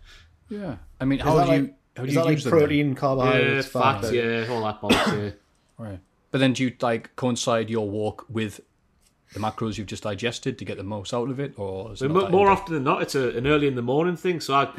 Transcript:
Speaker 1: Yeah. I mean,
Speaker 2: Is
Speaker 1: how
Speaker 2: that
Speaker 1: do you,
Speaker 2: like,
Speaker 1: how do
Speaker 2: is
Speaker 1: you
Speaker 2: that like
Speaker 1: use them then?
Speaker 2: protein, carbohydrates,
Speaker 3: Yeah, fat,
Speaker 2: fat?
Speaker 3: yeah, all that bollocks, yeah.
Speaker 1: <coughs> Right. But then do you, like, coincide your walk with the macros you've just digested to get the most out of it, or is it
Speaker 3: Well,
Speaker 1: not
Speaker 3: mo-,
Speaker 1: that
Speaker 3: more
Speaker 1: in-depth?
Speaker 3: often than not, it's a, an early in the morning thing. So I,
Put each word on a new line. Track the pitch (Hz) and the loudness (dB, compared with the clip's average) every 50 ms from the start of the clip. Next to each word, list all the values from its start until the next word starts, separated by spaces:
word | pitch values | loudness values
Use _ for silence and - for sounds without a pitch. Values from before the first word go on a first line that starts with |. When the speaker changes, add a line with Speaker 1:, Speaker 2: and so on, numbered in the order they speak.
| - - - - - _ _ _ _ - | -20 -20 -20 -20 -20 _ _ _ _ -14
Speaker 1:
Yeah. | 214 208 101 90 90 92 - - - - | -12 -10 -10 -10 -10 -12 -14 -16 -10 -4
I | 131 | -2
mean, | 135 139 135 | 0 0 0
Speaker 2:
Is | - | 2
Speaker 1:
how | 143 156 | 4 4
Speaker 2:
that | 156 - | 4 4
Speaker 1:
do | 139 139 | 4 4
you, | 143 139 | 2 2
Speaker 2:
like, | 139 - _ _ _ - | 0 -6 _ _ _ -12
Speaker 1:
how | - 127 | -8 -4
do | 135 | -2
Speaker 2:
is | 143 | 0
Speaker 1:
you | 160 | 2
Speaker 2:
that | 165 | 2
like | 160 156 | 2 2
Speaker 1:
use | 147 143 | 2 2
them | 160 | 2
then? | 170 160 | 4 4
Speaker 2:
protein, | 147 147 147 147 147 143 131 | 4 4 4 2 2 0 0
carbohydrates, | - 147 135 135 135 123 127 127 139 143 139 135 139 131 - - | 0 0 0 2 2 2 2 4 4 2 2 2 0 -2 -2 0
Speaker 3:
Yeah, | 127 123 | 2 2
fat, | 135 135 101 110 | 2 2 2 0
Speaker 2:
fat? | 110 123 | 0 0
Speaker 3:
yeah, | 120 117 117 117 117 113 117 | 0 0 0 0 -2 -2 -2
all | 123 113 110 | -2 -2 -2
that | 107 107 - | -4 -4 -4
bollocks, | - 101 - - - 208 160 110 104 | 0 0 2 2 2 0 0 -2 -4
yeah. | 101 95 - _ _ _ | -6 -8 -12 _ _ _
Speaker 1:
<coughs> | _ _ _ _ - | _ _ _ _ -14
Right. | 117 104 95 90 - _ _ _ _ _ - | -12 -12 -12 -14 -16 _ _ _ _ _ 0
But | 131 | 2
then | 135 131 120 | 2 2 2
do | 120 131 | 2 0
you, | 127 - - | -2 -2 0
like, | 131 120 117 113 - - _ | 0 0 0 0 -4 -8 _
coincide | - 127 123 120 - - 131 117 113 113 107 | -4 -2 -2 -2 -2 0 0 0 0 0 -2
your | 113 113 107 101 | -2 -2 -2 -2
walk | 101 107 104 107 - - - - | -2 -4 -4 -4 -6 -8 -12 -8
with | 110 113 110 104 - - - _ _ _ _ _ _ _ _ _ _ _ _ _ - | -4 -4 -4 -4 -6 -12 -20 _ _ _ _ _ _ _ _ _ _ _ _ _ -10
the | 104 | -6
macros | 107 110 - - 117 113 101 107 | -6 -6 -4 -4 -6 -6 -6 -6
you've | 101 | -8
just | 95 110 - - | -10 -10 -8 -8
digested | 107 104 98 113 120 113 - - 135 117 - | -8 -6 -4 -4 -4 -4 -4 -6 -6 -6 -6
to | 101 | -8
get | 98 104 | -10 -10
the | - 98 | -10 -8
most | 98 104 104 98 - 120 | -10 -8 -10 -8 -6 -4
out | 120 117 135 | -4 -4 -4
of | 127 131 | -4 -6
it, | 143 139 - | -8 -10 -8
or | 104 101 95 95 95 95 - 104 | -8 -8 -8 -8 -8 -10 -10 -8
is | - 131 | -4 -2
it | 143 | 0
Speaker 3:
Well, | 160 | 2
Speaker 1:
not | 190 196 | 2 2
Speaker 3:
mo-, | |
Speaker 1:
that | 196 175 | 4 4
Speaker 3:
more | 196 202 196 | 6 6 6
Speaker 1:
in-depth? | 190 180 - | 6 4 2
Speaker 3:
often | - 165 | -4 -4
than | 147 127 | -2 0
not, | 143 185 190 170 | 0 0 0 0
it's | - - | -2 0
a, | 139 127 117 101 | 0 0 0 0
an | 113 123 | 0 2
early | 143 151 147 147 139 | 2 4 4 4 2
in | 127 | 0
the | 123 120 | 0 0
morning | 123 135 151 170 180 175 | 0 2 2 2 2 0
thing. | 165 - 185 175 151 | -2 -2 -2 -2 -2
So | - - 139 | -2 0 2
I, | 139 135 - - | 2 2 0 -2